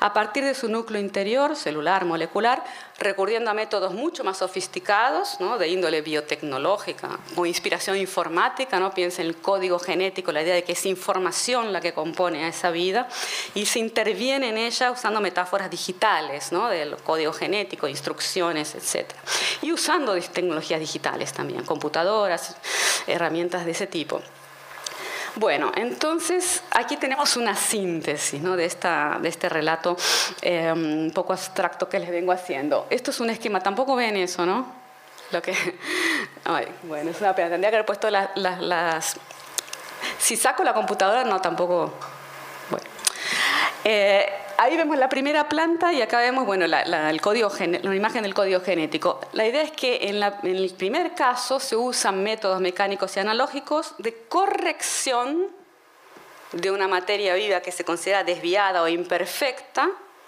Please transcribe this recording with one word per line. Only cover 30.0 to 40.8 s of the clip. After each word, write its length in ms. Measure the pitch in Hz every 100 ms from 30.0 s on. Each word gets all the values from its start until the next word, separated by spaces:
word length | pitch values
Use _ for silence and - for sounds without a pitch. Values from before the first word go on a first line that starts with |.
| - - - -
eh, 280 | - 175 165
un 400 | 165 156 156 160
poco 180 | 185 175
abstracto 560 | 185 - - 175 - 180
que 100 | 196
les 120 | 170
vengo 220 | 175 180
haciendo. 540 | 180 - 135 147 131 -
Esto 220 | 247 277
es 80 | -
un 100 | 233
esquema, 300 | 220 226 190
tampoco 360 | 196 202 269 247
ven 220 | 226 202
eso, 260 | 180 180
¿no? 220 | 175 220 262 - - - - - -
Lo 100 | 175
que, 140 | 180 190 185 175 - 175
<laughs> 400 | 160 - - -
ay, 220 | - 156 - 180
bueno, 280 | 170 151 160
es 100 | 170
una 120 | 202
pena, 140 | 185 170
tendría 220 | 175 202
que 60 | 226
haber 100 | 214
puesto 240 | 202 220
la, 200 | 202 196
la, 220 | 202 185 180
las... 560 | 165 170 170 160 - - - - - - - - - - - -
Si 180 | - 233
saco 260 | 254 311
la 100 | 339
computadora, 500 | 220